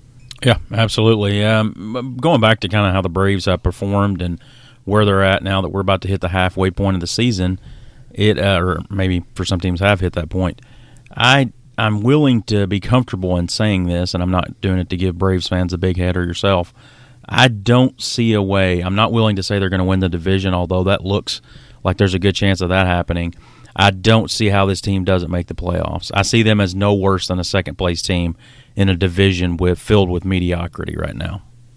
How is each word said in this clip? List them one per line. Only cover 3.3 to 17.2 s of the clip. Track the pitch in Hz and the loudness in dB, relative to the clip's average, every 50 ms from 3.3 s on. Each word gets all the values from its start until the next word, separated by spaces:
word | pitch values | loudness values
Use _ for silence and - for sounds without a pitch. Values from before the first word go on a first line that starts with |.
| 101 95 87 | 0 0 0
have | 101 92 85 - | 0 -2 0 0
performed | 92 87 - 104 101 101 101 101 101 98 85 90 | -2 -4 -4 -4 -2 0 0 0 0 0 -2 -4
and | 87 87 80 - - - - - - - - - | -4 -6 -8 -10 -16 -20 -20 -20 -20 -20 -14 -6
where | - 101 107 107 | 0 2 4 4
they're | 101 98 98 98 | 4 4 4 4
at | 95 95 - 92 | 4 2 2 0
now | 95 98 95 | -2 -2 -2
that | 95 82 | -2 -2
we're | 85 98 | -4 -2
about | 95 92 98 92 - | 0 0 0 0 0
to | 95 | -2
hit | 98 92 - | -4 -2 -2
the | 90 | -2
halfway | 87 92 90 92 - - 95 92 | 0 0 0 0 0 0 0 0
point | 90 - 98 98 95 | 0 0 0 0 0
of | 92 | -2
the | 85 | -2
season, | 87 - - 117 123 117 95 92 90 92 92 - - - - - - - - - - - | -4 -2 0 0 0 0 0 0 -2 -2 -4 -8 -14 -20 -20 -20 -20 -20 -20 -20 -14 -4
it, | - 101 107 104 - | 0 2 2 2 2
uh, | 92 98 98 87 | 2 2 2 2
or | 87 92 87 80 - - | 2 0 -2 -2 -4 -6
maybe | 95 95 95 92 92 90 85 - - | -4 -2 0 0 0 -2 -4 -6 -8
for | - 92 | -6 -4
some | - 98 87 | -2 -2 -2
teams | 87 92 90 82 | 0 -2 -2 0
have | 98 101 104 90 | 2 2 2 2
hit | 92 90 - | 0 -2 -2
that | 90 82 78 | -4 -6 -4
point. | - 95 92 87 - - - - - - - - - - - - - | -4 -2 -2 -2 -4 -8 -14 -20 -20 -20 -20 -20 -20 -20 -20 -14 -4
I, | - 113 123 131 139 135 117 - - - - - | 0 2 4 4 4 2 0 -4 -10 -20 -12 -6
I'm | - 110 110 107 104 104 | -2 -2 0 0 0 2
willing | 123 139 151 151 139 127 113 101 | 2 4 4 4 4 2 2 0
to | - 110 104 101 | 0 0 0 0
be | 92 101 101 | 0 -2 -4
comfortable | 90 - 120 127 123 - - 95 92 90 90 | -2 0 2 0 0 0 -4 -4 -2 0 0
in | 90 87 85 | 0 0 -2
saying | - - 107 107 101 92 90 | -2 -2 0 0 0 0 0
this, | 87 87 87 90 87 - | 0 -2 -2 -2 -2 -2
and | 92 90 | -2 -2
I'm | 90 | 0
not | 92 90 - - - - | 0 0 -2 -4 -6 -6
doing | - 98 92 92 | -4 -2 0 -2
it | 90 - | -2 -2
to | 92 | -4
give | 87 92 92 87 87 | -2 -2 -2 -2 0
Braves | 95 95 92 90 85 - | 0 0 0 0 -2 -2
fans | - 90 90 87 90 | -2 -2 -2 -2 -2
a | 87 | -2
big | 90 95 90 | -2 -2 0
head | 90 90 90 90 | 0 -2 -2 -2
or | 92 90 | -2 -2
yourself. | 87 87 - - 98 98 90 87 - - - - - - - - - - - | -4 -4 -2 0 2 2 2 0 -4 -8 -18 -20 -20 -20 -20 -20 -20 -20 -20